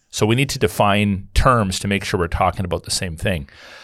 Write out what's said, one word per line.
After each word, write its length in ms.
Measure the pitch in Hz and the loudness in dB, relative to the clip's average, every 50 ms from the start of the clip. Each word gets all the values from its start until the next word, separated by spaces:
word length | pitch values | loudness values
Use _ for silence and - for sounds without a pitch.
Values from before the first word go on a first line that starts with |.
| _ _ | _ _
So 160 | - - 110 | -4 0 2
we 100 | 107 117 | 2 2
need 140 | 127 139 139 | 2 0 -2
to 100 | - - | -2 0
define 680 | - 101 - - 110 101 98 104 104 104 98 92 98 - - | -2 0 2 2 2 2 4 2 2 0 0 -2 -4 -2 2
terms 460 | - - 135 123 117 104 95 92 - | 4 4 6 4 4 2 0 -2 -4
to 80 | - 104 | -2 -2
make 160 | 101 98 95 | -2 -2 -2
sure 160 | - - 95 | -2 -2 -2
we're 80 | 85 82 | -2 -2
talking 380 | - - 98 90 - - 92 | -2 0 0 0 0 -2 -4
about 180 | 87 85 90 - | -4 -4 -6 -6
the 80 | - | -6
same 240 | - - 98 90 80 | -6 -6 -6 -6 -8
thing. 320 | 78 - 101 92 80 67 - - - - - - - | -6 -4 -4 -4 -4 -6 -10 -16 -20 -20 -20 -20 -20